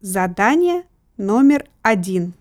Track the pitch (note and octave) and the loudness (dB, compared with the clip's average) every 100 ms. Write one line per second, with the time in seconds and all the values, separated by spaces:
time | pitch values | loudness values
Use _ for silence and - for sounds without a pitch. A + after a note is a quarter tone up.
0 | G3 F#3+ F#3 F3+ G#3 D4+ F4 F4 F4+ _ | -8 -4 -4 -2 0 2 0 -2 -6 _
1 | _ _ G3 A3 C#4 C#4+ - _ - A3 | _ _ -2 4 4 4 -2 _ -2 -2
2 | F3+ F#3 F3 F3 | -2 -4 -6 -10